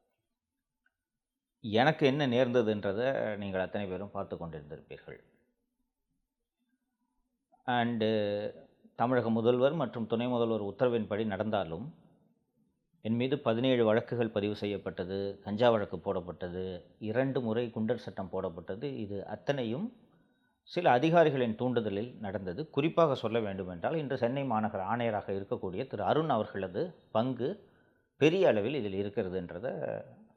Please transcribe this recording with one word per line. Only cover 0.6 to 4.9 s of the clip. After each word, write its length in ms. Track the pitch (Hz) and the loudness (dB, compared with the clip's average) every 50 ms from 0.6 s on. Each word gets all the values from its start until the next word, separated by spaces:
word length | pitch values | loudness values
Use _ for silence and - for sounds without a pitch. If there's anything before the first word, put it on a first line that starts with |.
| _ _ _ _ _ _ _ _ _ _ _ _ _ _ _ _ _ _ _ _ | _ _ _ _ _ _ _ _ _ _ _ _ _ _ _ _ _ _ _ _
எனக்கு 460 | - 110 101 113 131 156 160 - 156 | -4 0 4 4 6 4 4 4 4
என்ன 200 | 131 131 151 147 | 4 4 4 2
நேர்ந்ததுன்றதை 1080 | 127 117 123 131 120 120 127 113 107 107 104 98 101 95 110 127 135 135 113 113 110 104 | 2 4 4 4 4 4 4 4 4 2 0 0 -2 -2 0 0 0 0 0 -2 -2 -4
நீங்கள் 240 | 101 101 98 95 92 | -4 -6 -4 -2 -2
அத்தனை 260 | 92 90 - 104 101 | -2 -2 -4 -6 -4
பேரும் 240 | 95 92 92 101 101 | -4 -6 -6 -8 -8
பார்த்து 260 | - 98 95 - 95 | -8 -8 -8 -6 -8
கொண்டிருந்திருப்பீர்கள். 840 | 82 85 82 80 76 73 73 78 69 - - | -8 -8 -10 -10 -12 -12 -14 -16 -16 -16 -16